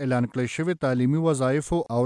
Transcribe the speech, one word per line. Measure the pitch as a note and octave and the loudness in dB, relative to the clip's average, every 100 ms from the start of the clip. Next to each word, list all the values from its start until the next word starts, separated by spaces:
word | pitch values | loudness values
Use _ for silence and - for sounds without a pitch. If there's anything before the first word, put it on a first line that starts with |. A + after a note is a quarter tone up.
| C3+ | 0
اعلان | B2 A#2+ | 0 0
کړی | C3 B2 | -2 -4
شوي | - E3 E3+ C3+ | -2 -4 -2 0
تعلیمي | B2+ B2+ D3+ E3 | 2 2 2 2
وظایفو | C#3 C3 C#3+ D3 E3+ - | 2 2 0 0 -2 -2
او | A#2 | 0